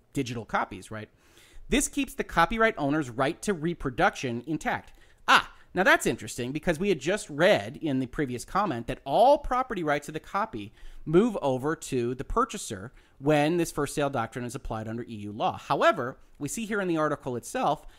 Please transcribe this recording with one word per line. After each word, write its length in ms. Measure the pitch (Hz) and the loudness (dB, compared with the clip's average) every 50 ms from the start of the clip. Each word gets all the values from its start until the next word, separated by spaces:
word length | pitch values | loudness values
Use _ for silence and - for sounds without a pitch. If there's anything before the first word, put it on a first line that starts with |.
| _ _ | _ _
digital 320 | - 147 135 113 123 117 104 | -4 -4 -4 -4 -6 -8 -6
copies, 460 | - - 202 240 - 104 95 95 - | -4 -2 -2 -2 -4 -8 -12 -12 -12
right? 180 | 110 107 107 - _ _ _ _ _ - - - - - - - | -12 -12 -12 -14 _ _ _ _ _ -20 -20 -20 -20 -14 -4 0
This 180 | 175 277 285 - | 2 2 2 0
keeps 240 | - 285 269 - | -2 -4 -4 -4
the 120 | - - 208 | -4 -8 -8
copyright 500 | - - 165 170 170 - 226 220 226 - | -2 2 2 2 2 4 4 4 2 2
owner's 320 | - 147 139 147 156 147 123 | 2 0 2 2 0 0 -2
right 320 | 113 117 131 147 170 - | -2 0 0 0 -2 -2
to 140 | - 208 202 | -2 -2 -2
reproduction 880 | 156 147 175 170 - - 139 120 151 170 208 - - - 127 117 120 - | 0 -2 -2 -2 -2 -4 -4 0 2 2 2 2 0 -4 -4 -4 -4 -4
intact. 460 | - 156 - - 247 196 - - - - - - - - _ - | -4 -4 -4 -2 -4 -4 -4 -6 -12 -20 -20 -20 -20 -20 _ 2
Ah, 240 | - 262 - - - - - - - | 4 4 4 4 2 -10 -20 -14 -4
now 100 | - - | 0 2
that's 220 | 196 262 320 - - | 6 6 6 4 4
interesting 480 | 185 123 - - - - - 120 123 | 0 -2 -2 -6 -10 -8 -6 -6 -4
because 260 | 139 156 - 185 165 143 | -4 -2 0 0 0 0
we 120 | 190 208 | 2 0
had 100 | 185 139 | 0 0
just 300 | 123 165 202 208 - - | 0 -2 -2 -2 -2 -4
read 480 | 151 139 170 202 190 117 101 113 151 - | 0 4 6 6 6 4 2 -4 -8 -6
in 200 | - 156 135 131 | -2 0 0 0
the 60 | 131 | -2
previous 380 | 113 - - 151 127 123 117 - | -2 -2 -4 -2 -2 -4 -8 -6
comment 420 | - - 185 208 190 131 117 117 | -4 -2 0 0 0 -2 -4 -4
that 140 | - - - - | -6 -8 -6 -4
all 320 | 139 143 175 226 269 294 294 | 0 4 6 8 8 6 4
property 440 | 294 - 254 247 262 - 226 185 | 2 -2 -2 -2 -2 -2 -4 -4
rights 240 | 165 151 143 147 - | 0 0 0 0 -2
of 60 | - | -6
the 80 | 156 156 | -10 -12
copy 540 | - - - 196 214 - - 110 101 107 - - - - - - - | -8 -6 -4 -4 -4 -4 -6 -10 -12 -12 -14 -16 -16 -14 -14 -10 0
move 320 | 156 156 175 220 247 202 - | 4 6 6 6 4 2 0
over 340 | - 139 131 127 123 151 160 | 0 0 0 0 -2 -2 -4
to 400 | - - - 139 123 117 120 127 | -4 -4 -4 -2 -2 0 -2 -4
the 80 | 123 | -6
purchaser 720 | 135 - - 233 254 254 - 202 - - 110 95 98 127 - - _ _ _ - | -6 -2 0 0 0 0 -2 -8 -10 -10 -10 -10 -12 -14 -16 -20 _ _ _ -2
when 380 | 135 147 156 147 147 156 175 | 2 2 4 4 4 4 2
this 160 | 175 165 - | 2 0 0
first 220 | - - 143 139 - | -2 -2 -4 -2 0
sale 160 | 156 143 139 | 0 -2 0
doctrine 340 | 139 123 113 113 - 127 123 | 0 -2 -4 -4 -6 -8 -8
is 100 | 120 - | -8 -8
applied 320 | 117 - - 117 110 110 | -8 -8 -6 -6 -6 -6
under 180 | 110 110 120 120 | -6 -6 -8 -8
E 100 | - 113 | -8 -10
U 180 | 104 104 104 | -10 -10 -8
law. 240 | 104 117 170 175 - | -4 -2 -2 -2 -2
However, 600 | - - - 143 165 262 339 330 165 123 127 - - - - - - | -2 -2 0 2 4 4 4 4 2 -2 -6 -8 -12 -18 -20 -12 -8
we 100 | 143 139 | -8 -6
see 180 | - 233 226 | -6 -6 -4
here 160 | 190 226 202 | -2 -2 0
in 60 | 190 180 | 0 0
the 100 | 165 160 | 2 2
article 360 | 156 151 147 - - 139 123 | 2 0 0 -2 -4 -6 -6
itself 520 | 117 - - - 254 247 156 151 - - - - | -6 -6 -6 -4 0 0 0 0 0 -4 -14 -20